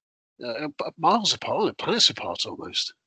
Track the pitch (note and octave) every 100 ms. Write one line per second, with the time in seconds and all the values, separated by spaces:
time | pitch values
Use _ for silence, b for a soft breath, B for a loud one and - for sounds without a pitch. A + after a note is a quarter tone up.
0 | _ _ _ - A#2+ A#2 D3+ - D#3+ -
1 | D#3+ A3+ G3+ - - C#3 F#3 - - A#3
2 | - - F#2 E2 A2 E2+ E2 F#2 - -